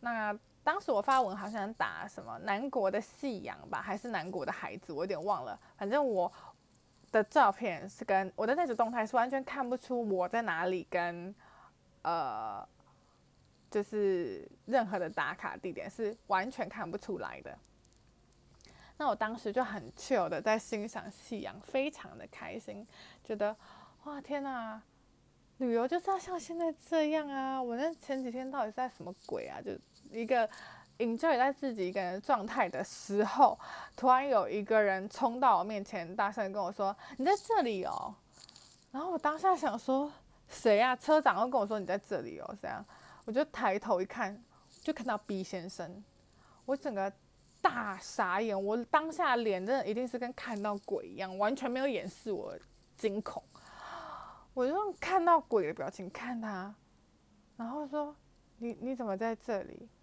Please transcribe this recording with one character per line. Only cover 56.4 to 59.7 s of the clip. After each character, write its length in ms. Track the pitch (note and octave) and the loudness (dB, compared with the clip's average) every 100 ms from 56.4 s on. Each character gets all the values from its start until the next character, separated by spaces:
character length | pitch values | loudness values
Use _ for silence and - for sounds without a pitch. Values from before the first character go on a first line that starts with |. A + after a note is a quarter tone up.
他， 320 | A3 G3 F#3+ G#3 _ _ _ _ _ _ _ - | -4 -6 -8 -12 _ _ _ _ _ _ _ -10
然 120 | A#3 | -8
后 160 | C#4+ | -6
说 300 | D4 D4 D4 D4 _ _ _ - | -4 -2 -4 -6 _ _ _ -8
，“你， 180 | A#3 G#3+ | -6 -4
你 140 | A#3+ | -4
怎 100 | C4 | -4
么 120 | A3+ G3 | -2 0
在 180 | A3+ | 0
这 280 | A3+ - G#3 | -2 -2 -4
里？” 260 | - | -4